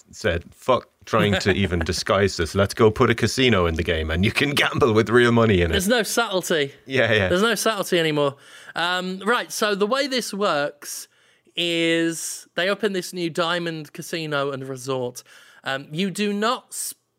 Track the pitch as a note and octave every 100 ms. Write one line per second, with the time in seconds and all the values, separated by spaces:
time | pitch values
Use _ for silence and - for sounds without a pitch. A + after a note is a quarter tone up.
0 | _ - G#2 E2+ - - - A#2+ - _
1 | - A2+ G#2 F#2+ G2+ F#2+ F#2+ F2+ E2 F2
2 | - G2 G2+ - D#2+ G2 G2 - A2 G#2
3 | A#2 A#2 A2+ - B2+ G2 E2+ D#2+ E2+ D#2+
4 | D#2 E2+ G#2+ - C#3+ C#3+ D#3 C3+ B2 A2
5 | G#2 A#2+ A#2+ A#2 A2+ F#2 E2+ - F#3+ B3
6 | G3 - A3 F#3+ - E3+ C#3 - - C3
7 | A2+ G#2+ F#2 F3+ A3+ G3+ A3 G#3 F3 F3
8 | D#3+ D3 C#3+ C3+ - - - - F3 F3+
9 | F#3 F#3+ G3 A#3+ F3 - G#3+ G3+ G#3 C4+
10 | C#4+ B3+ - G3 G3+ D3+ C#3+ - - -
11 | - _ _ _ _ - E3+ E3 E3 E3
12 | E3 E3 - - - - F#3 G3+ G#3+ F#3+
13 | - F3+ E3+ D#3+ E3 F3 E3+ D#3+ D3 -
14 | - F3 D#3 C#3+ C#3 C3+ C3+ C3 B2+ C3
15 | B2 B2+ - - - - C3 C3+ C#3+ D3+
16 | G3 F3 G#3 G3+ A3 C4 _ - - -
17 | _